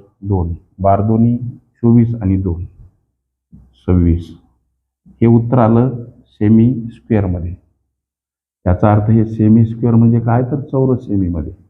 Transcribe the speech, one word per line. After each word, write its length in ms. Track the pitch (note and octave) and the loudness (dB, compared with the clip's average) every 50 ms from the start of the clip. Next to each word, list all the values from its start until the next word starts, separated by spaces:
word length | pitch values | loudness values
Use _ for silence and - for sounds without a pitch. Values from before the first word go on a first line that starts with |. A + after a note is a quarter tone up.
| - _ _ _ | -10 _ _ _
दोन. 320 | - G2+ G2 F#2 F2 E2+ E2+ - - _ _ - | -8 -4 -4 -2 -2 -4 -6 -10 -14 _ _ -4
बार 240 | F#2+ G2 G2 G2+ G2+ | 0 0 0 0 0
दोन्ही 340 | G#2+ A2+ A2 A#2 A#2+ A#2+ A#2+ A#2+ A#2+ - - _ _ _ | 0 0 2 2 2 0 -2 -6 -10 -12 -14 _ _ _
चोवीस 380 | _ - A#2 A#2 A#2+ A#2 A#2 A#2 | _ 0 2 4 4 2 2 -2
आणि 220 | A#2+ G2 F#2+ G2 | -4 -4 -2 -2
दोन, 280 | F#2+ F#2 F#2 E2 E2+ F2+ - - - - - _ _ _ _ _ _ _ _ _ _ _ _ - - - _ _ _ _ - | -2 -2 -4 -6 -6 -8 -12 -16 -20 -20 -20 _ _ _ _ _ _ _ _ _ _ _ _ -20 -20 -20 _ _ _ _ 0
सव्वीस. 400 | F2+ F2+ F2 F2 E2+ E2+ E2 - - - _ _ _ _ _ _ _ _ _ _ _ _ _ - | 0 2 2 2 2 0 -2 -8 -16 -20 _ _ _ _ _ _ _ _ _ _ _ _ _ -20
हे 180 | - - A#2 | -6 -2 2
उत्तर 320 | A#2 A#2 A#2 A#2 A#2 A#2+ B2+ | 2 2 2 2 0 0 0
आलं 460 | A#2 G#2+ A2+ A#2 B2 C3 A#2 - - - - _ _ | 2 2 2 2 0 0 -4 -8 -12 -16 -20 _ _
सेमी 480 | _ _ - G#2+ G#2 A2 A2 A2+ A#2+ - A2+ A2+ A2+ | _ _ -4 0 2 4 4 4 2 0 -2 -6 -12
स्क्वेअरमध्ये. 640 | - - _ - A#2 G#2 G2 F#2+ F2+ F2 E2 F2 F2+ - _ _ _ _ _ _ _ _ _ _ _ _ _ _ _ _ _ _ _ _ - | -14 -14 _ -4 -2 -2 -2 -2 -4 -6 -8 -10 -12 -14 _ _ _ _ _ _ _ _ _ _ _ _ _ _ _ _ _ _ _ _ -2
याचा 260 | F2 F2+ - - G#2+ G#2 | -2 0 2 2 2 2
अर्थ 180 | G#2+ G#2+ A2 | 2 2 2
हे 140 | A2+ A2+ G#2+ | 2 2 0
सेमी 400 | A2 - - A2 A2 A2 A#2 A2+ | 0 -2 0 2 4 4 4 2
स्क्वेअर 280 | A2+ A2+ - A#2+ A#2+ A#2 | 2 -2 -4 -2 0 2
म्हणजे 260 | A2+ A#2 A2+ A#2 A#2 | 4 4 4 2 0
काय, 220 | A2+ A#2 A#2 A#2+ C3 | 0 0 0 0 -2
तर 180 | - D#3 C#3 | -2 -4 -6
चौरस 460 | B2+ - - C3+ C3+ C3 B2+ A#2+ - | -6 -6 -4 -2 0 0 0 -2 -4
सेमीमध्ये. 460 | - G#2 G2 F#2+ F2 E2+ E2 C#2+ B1 - - _ | -4 -4 -2 -2 -2 -4 -6 -8 -10 -12 -16 _